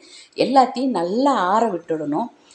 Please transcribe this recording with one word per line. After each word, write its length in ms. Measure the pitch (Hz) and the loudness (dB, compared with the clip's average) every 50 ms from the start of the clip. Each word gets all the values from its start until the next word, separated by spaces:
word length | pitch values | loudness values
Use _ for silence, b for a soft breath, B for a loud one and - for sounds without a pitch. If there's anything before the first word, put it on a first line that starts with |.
| B B B B B B _ - 151 | B B B B B B _ -2 -2
எல்லாத்தையும் 500 | - 262 269 254 254 - 240 262 269 233 180 | 2 4 4 4 4 0 -4 -4 -2 -2 -2
நல்லா 340 | 170 170 196 233 269 285 262 220 180 180 196 | -2 -2 -2 0 2 2 2 2 2 2 2
ஆற 100 | 226 233 226 185 | 2 2 0 -2
விட்டுடணும். 560 | 165 - - 165 156 151 143 147 165 233 247 b b b b b | -6 -6 -6 -6 -6 -4 -4 -4 -4 -4 -6 b b b b b